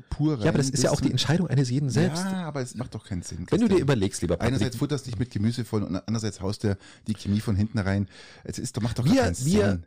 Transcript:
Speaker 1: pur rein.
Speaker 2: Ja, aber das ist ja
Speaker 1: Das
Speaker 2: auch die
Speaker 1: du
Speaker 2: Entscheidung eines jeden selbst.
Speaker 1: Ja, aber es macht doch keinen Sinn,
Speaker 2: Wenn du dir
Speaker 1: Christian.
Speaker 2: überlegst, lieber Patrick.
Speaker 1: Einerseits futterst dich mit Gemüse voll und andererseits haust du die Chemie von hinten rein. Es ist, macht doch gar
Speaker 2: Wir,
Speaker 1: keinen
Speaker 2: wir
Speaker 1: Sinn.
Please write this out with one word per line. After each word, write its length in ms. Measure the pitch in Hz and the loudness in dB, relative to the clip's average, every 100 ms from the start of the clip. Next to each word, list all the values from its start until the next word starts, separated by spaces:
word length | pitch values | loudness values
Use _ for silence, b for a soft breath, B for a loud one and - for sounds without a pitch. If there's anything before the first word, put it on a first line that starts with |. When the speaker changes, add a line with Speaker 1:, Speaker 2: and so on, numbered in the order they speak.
| - | -6
Speaker 1:
pur 240 | - 151 | 0 0
rein. 80 | 139 | 2
Speaker 2:
Ja, 80 | 127 | 2
aber 80 | 151 | 2
das 140 | 135 | 2
ist 100 | 123 | 2
ja 60 | 127 | 2
Speaker 1:
Das 80 | - | 2
Speaker 2:
auch 40 | |
die 80 | 131 | 2
Speaker 1:
du 20 | |
Speaker 2:
Entscheidung 360 | 127 - 170 175 | 0 2 2 2
eines 220 | 131 127 | 2 2
jeden 220 | 127 143 | 0 0
selbst. 320 | 123 180 160 190 | 2 2 0 -4
Speaker 1:
Ja, 220 | 190 165 | -4 -4
aber 140 | 143 | -6
es 120 | 120 | -6
macht 220 | 107 - 110 | -8 -8 -10
doch 100 | - | -8
keinen 160 | 90 | -8
Sinn, 240 | - 82 87 | -6 -10 -2
Speaker 2:
Wenn 120 | 175 | 2
du 60 | 233 | 4
dir 80 | 185 | 4
Speaker 1:
Christian. 60 | |
Speaker 2:
überlegst, 380 | 135 123 95 - | 4 2 0 -2
lieber 140 | 82 85 | -2 0
Patrick. 180 | 120 131 | 0 0
Speaker 1:
Einerseits 200 | 123 - | 0 -2
futterst 300 | 139 143 - | -2 -2 -4
dich 140 | 101 | -4
mit 100 | 120 | -4
Gemüse 340 | 107 107 120 | 0 0 -2
voll 200 | 113 110 | -2 -4
und 120 | 98 92 | -2 -4
andererseits 460 | - 113 107 - | -2 -2 -4 -4
haust 220 | 98 107 | -6 -2
du 120 | 107 95 B B - | -2 -2 B B -6
die 80 | |
Chemie 280 | 107 - 104 | -4 0 0
von 140 | 120 98 | 0 0
hinten 220 | 107 113 | 0 0
rein. 300 | 95 98 98 B B B | 0 0 -2 B B B
Es 140 | - - | -12 -8
ist, 240 | - - | -8 -4
macht 160 | 202 117 | -4 0
doch 80 | 127 | 4
gar 80 | |
Speaker 2:
Wir, 80 | 269 | 4
Speaker 1:
keinen 240 | 92 87 135 | 4 0 2
Speaker 2:
wir 240 | 208 202 | 4 4
Speaker 1:
Sinn. 140 | 92 | 0